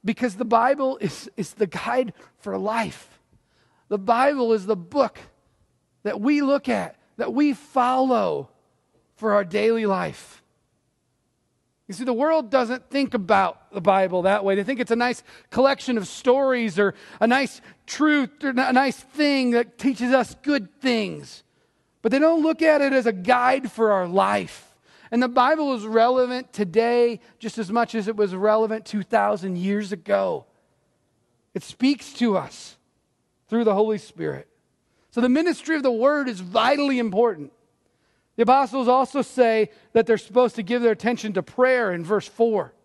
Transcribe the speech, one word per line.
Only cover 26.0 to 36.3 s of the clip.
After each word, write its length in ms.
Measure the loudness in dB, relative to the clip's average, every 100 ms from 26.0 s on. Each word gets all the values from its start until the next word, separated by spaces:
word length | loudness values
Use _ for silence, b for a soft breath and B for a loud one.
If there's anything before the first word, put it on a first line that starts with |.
| 4 2 0 -4 -8
today 680 | -6 -2 0 2 2 2 -2 b b
just 180 | -12 -8
as 140 | -4
much 240 | -2 -2 -4
as 120 | -4
it 80 | -2
was 180 | -2 0
relevant 500 | 2 2 0 -4 -6
two 180 | -8
thousand 540 | -2 0 0 -2 -4 -4
years 340 | -2 -2 -4
ago. 540 | -10 -2 0 0 -6 -10 _ _ _ _ _ _ _ _ _ _
It 100 | -14
speaks 500 | -14 -2 0 0 -6
to 240 | -2 0 0
us 400 | -4 -16 -20 -20 _ _ _ _ _ _ _
through 160 | 0
the 100 | 2
Holy 240 | 2 2 0
Spirit. 500 | -6 -10 -8 -8 -14 _ _ _ _ _ _
So 100 | -2
the 80 | 2
ministry 480 | 2 2 -2 -4 0
of 60 |
the 80 | 0
Word 360 | 2 2 2
is 140 | -2